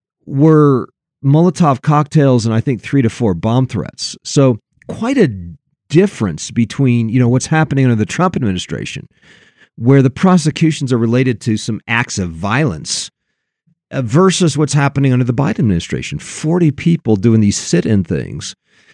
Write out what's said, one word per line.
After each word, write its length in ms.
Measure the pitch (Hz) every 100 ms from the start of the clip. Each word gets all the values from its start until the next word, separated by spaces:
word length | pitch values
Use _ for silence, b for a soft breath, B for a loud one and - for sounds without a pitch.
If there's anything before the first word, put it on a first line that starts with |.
| _ _ -
were 640 | 139 156 156 147 127 - _ _ _
Molotov 600 | 139 151 175 - 160 131
cocktails 640 | - 147 147 156 139 123 113
and 80 | 110
I 40 |
think 220 | 147 117
three 220 | - 139
to 60 | 117
four 260 | - 117 85
bomb 320 | 110 123 127
threats. 500 | 95 65 - - -
So 340 | - 147 135 107 _ _ -
quite 320 | - 226 277
a 80 | 165 98 85 82 _ _ _
difference 600 | 151 202 - 104 76 -
between, 600 | 113 113 - 135 120 113
you 100 | 127
know, 100 | 120
what's 160 | 127 -
happening 400 | 156 156 135 131
under 100 | 113
the 100 | 107
Trump 300 | - 185 180
administration, 720 | 117 92 - 64 - - - b b b b b b -
where 260 | 117 139
the 80 | 131
prosecutions 840 | - 185 180 147 - 160 147 131
are 60 | 123
related 420 | 117 123 127 117
to 140 | 117 107
some 260 | - 107 -
acts 300 | 117 123 -
of 140 | 90
violence, 800 | 82 98 123 156 78 - - - _ _ _ _ _ _ _ _
uh, 120 | 135
versus 520 | 120 135 190 175 175 143
what's 180 | 151
happening 380 | 143 139 143 139
under 140 | 127 123
the 80 |
Biden 260 | 120 151 220
administration. 600 | 120 85 - 64 - 147
Forty 500 | - - 156 175 160
people 460 | 143 170 165 - 104
doing 260 | 117 113
these 160 | 104 -
sit-in 460 | - 170 - 104
things, 520 | - 78 - - - - b b b